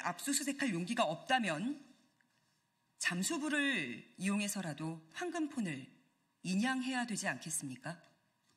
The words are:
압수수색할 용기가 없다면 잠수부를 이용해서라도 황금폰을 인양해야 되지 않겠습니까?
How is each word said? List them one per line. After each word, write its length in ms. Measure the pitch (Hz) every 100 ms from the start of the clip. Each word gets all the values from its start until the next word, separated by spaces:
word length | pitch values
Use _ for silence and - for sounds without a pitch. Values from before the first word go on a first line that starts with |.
| 170
압수수색할 680 | 175 - 285 285 277 269
용기가 320 | 170 175 233
없다면 800 | 185 160 - 262 208 151 220 294 - - _ _ _ _ _ _ _ _ _ _
잠수부를 1160 | - 180 196 320 294 294 277 240 131 113 - -
이용해서라도 920 | 190 202 202 202 180 151 160 165 -
황금폰을 760 | - 359 339 302 262 196 135 135 - _ _ _ _
인양해야 640 | 170 185 247 262 247 262
되지 240 | 240 196 190
않겠습니까? 720 | 131 - - 143 127 151 170 - _ _ _ _